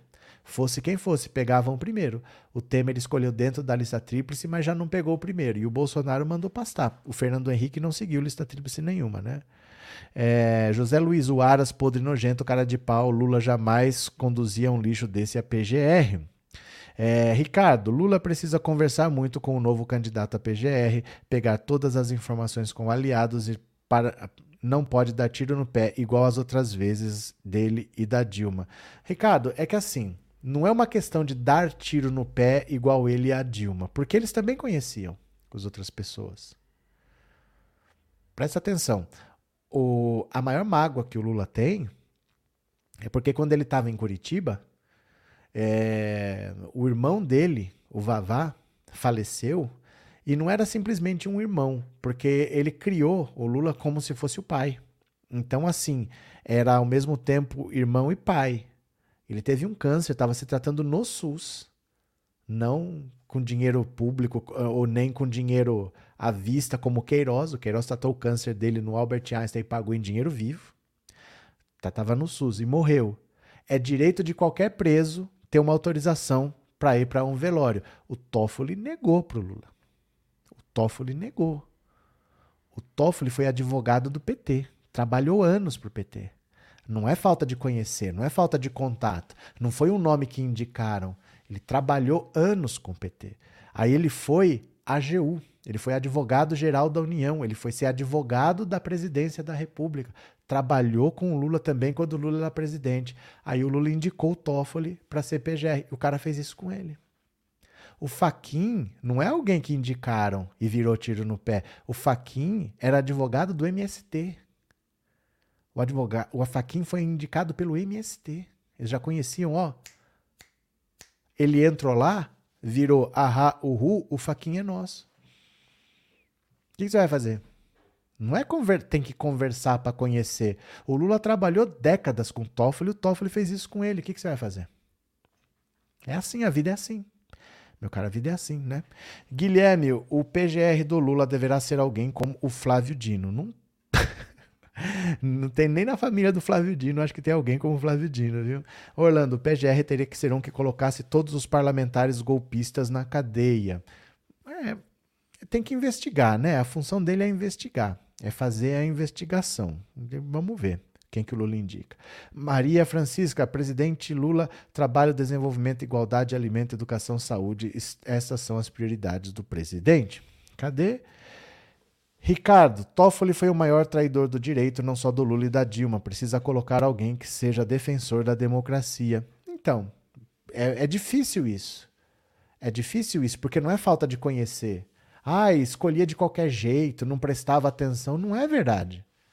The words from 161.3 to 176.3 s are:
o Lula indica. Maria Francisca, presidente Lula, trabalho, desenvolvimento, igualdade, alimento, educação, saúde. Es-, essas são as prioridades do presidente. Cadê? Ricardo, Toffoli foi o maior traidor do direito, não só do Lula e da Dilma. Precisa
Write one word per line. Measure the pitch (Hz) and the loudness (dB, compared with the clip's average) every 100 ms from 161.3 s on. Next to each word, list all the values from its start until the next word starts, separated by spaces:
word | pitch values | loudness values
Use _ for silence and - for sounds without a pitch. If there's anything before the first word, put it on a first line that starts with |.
o | 117 | -4
Lula | 107 110 | -2 -2
indica. | 98 101 - - - - - | -6 -10 -16 -20 -20 -20 -18
Maria | 143 143 135 135 170 165 | -8 -2 2 4 4 4
Francisca, | 160 143 - 175 139 | 0 -2 0 -2 0
presidente | 127 139 139 131 160 160 - | -2 -2 -4 -2 -2 -4 -6
Lula, | 147 147 165 165 - - | -2 0 0 -2 -6 -12
trabalho, | - 139 143 147 | -2 0 4 4
desenvolvimento, | 135 135 143 135 123 127 127 | 2 -2 -2 -2 -2 -2 -4
igualdade, | 123 123 113 123 123 127 | -4 -2 0 0 0 -2
alimento, | 113 113 120 117 | -2 -2 -2 -6
educação, | 117 110 - 117 | -6 -6 -4 -6
saúde. | - 104 98 107 110 | -4 -4 -4 -4 -6
Es-, | - - - | -8 -10 -12
essas | - 120 123 123 | -4 -4 -2 -6
são | - 113 | -4 -4
as | 113 | -6
prioridades | - 113 113 95 90 95 | -6 -4 -4 -4 -6 -8
do | 98 | -12
presidente. | 98 85 82 90 92 165 104 - - _ _ - | -10 -8 -8 0 4 4 2 -8 -20 _ _ -10
Cadê? | 139 135 185 247 - - - - - - _ _ _ _ _ _ | -6 -2 -2 -2 -10 -20 -20 -20 -20 -20 _ _ _ _ _ _
Ricardo, | - 175 - 196 151 101 | 0 2 8 10 10 6
Toffoli | 101 - 185 185 185 | -2 6 6 6 2
foi | 170 180 | 2 2
o | |
maior | 170 156 151 156 | 4 6 6 4
traidor | 156 147 135 135 | 2 2 2 0
do | 123 | 0
direito, | 127 139 131 127 | -2 0 0 0
não | 127 | -4
só | 123 127 | -2 0
do | 123 | 2
Lula | 123 120 123 | 2 2 2
e | |
da | 135 | 2
Dilma. | 120 110 123 107 | 0 0 0 -2
Precisa | 101 98 123 | -4 -6 -2